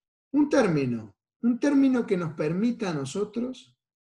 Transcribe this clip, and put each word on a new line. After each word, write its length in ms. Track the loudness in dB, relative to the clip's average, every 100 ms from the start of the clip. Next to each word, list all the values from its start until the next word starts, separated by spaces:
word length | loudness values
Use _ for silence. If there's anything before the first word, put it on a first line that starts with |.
| _ _ _
un 160 | 0 2
término, 680 | 4 2 2 -2 -4 -8 _ _ _
un 160 | -2 0
término 480 | 2 4 4 2 0
que 100 | -2
nos 180 | -2 -4
permita 560 | -4 0 0 -2 -4
a 40 | -4
nosotros 840 | -4 -4 -6 -4 -6 -8 -18 _ _ _ _